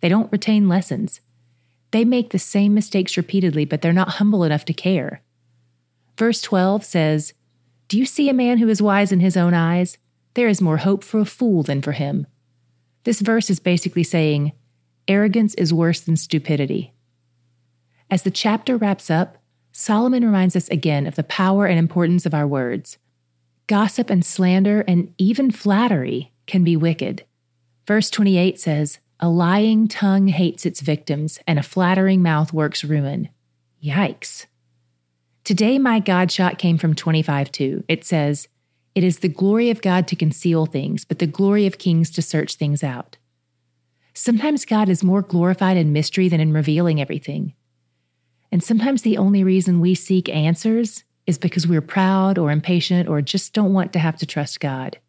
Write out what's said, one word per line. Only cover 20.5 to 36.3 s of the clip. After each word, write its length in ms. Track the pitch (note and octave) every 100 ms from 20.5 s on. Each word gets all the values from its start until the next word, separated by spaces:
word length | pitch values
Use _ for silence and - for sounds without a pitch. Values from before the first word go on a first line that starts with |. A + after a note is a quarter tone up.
us 140 | F3+ -
again 400 | D#3+ D#3 D3 C#3+
of 80 | D3+
the 80 |
power 420 | D3+ - F#3 G3 G3+
and 100 | E3+
importance 480 | E3 F3 E3+ F3
of 100 | E3
our 120 | D3+ D3
words. 520 | C#3 B2 A2+ - - _ _ _ _ _ _ -
Gossip 440 | G#3 G#3 - A#3+
and 140 | F#3+
slander 580 | E3+ - F#3 F#3 G3 G#3 G#3
and 260 | F3 F3+ -
even 320 | F#3+ A#3+ C4+
flattery 800 | G#3+ G#3 G3+ A#3+ F#3 B2+ A#2+ C#3 _ -
can 160 | F#3+
be 140 | E3+ E3
wicked. 480 | E3 E3 C3+ - - _ _ _ _ _
Verse 240 | - G#3 -
twenty-eight 520 | - G3+ F#3 F3+ -
says, 400 | - D3+ D3+ - _ _
"A 100 | F3
lying 600 | E3+ F3 F#3+ G#3+ A3 A3
tongue 400 | - G3+ G3 G3
hates 360 | D#3+ F3 -
its 180 | F3 E3
victims, 580 | C#3+ D3+ - D3 D3+ - -
and 100 | D#3
a 60 |
flattering 580 | C#3 - F3+ F#3+ F#3+ F#3+
mouth 300 | F3 D3+ D#3
works 320 | D#3 D3+ -
ruin." 440 | D3 D3+ C#3 C#3 - _ _ _ _ _
Yikes. 640 | D3+ C#3+ G3+ - - - - _ _ _ _ _ _ _ _ _
Today, 340 | - F#3+ A3 C4+
my 220 | C4 A3+
God 320 | G3 F3+ F#3